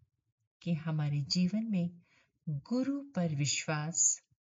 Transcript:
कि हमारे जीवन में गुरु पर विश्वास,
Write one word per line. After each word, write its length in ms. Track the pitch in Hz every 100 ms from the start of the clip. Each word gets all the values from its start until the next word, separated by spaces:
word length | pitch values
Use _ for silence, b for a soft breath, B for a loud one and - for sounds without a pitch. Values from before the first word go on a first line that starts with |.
| _ _ _ _ _ _
कि 100 | 170
हमारे 480 | 165 160 156 147 147
जीवन 420 | 139 180 180 208 226
में 200 | 190 175 b b b b b -
गुरु 540 | 143 - 247 262 277
पर 320 | 285 - 175
विश्वास, 880 | 143 143 - - 151 151 170 - - _ _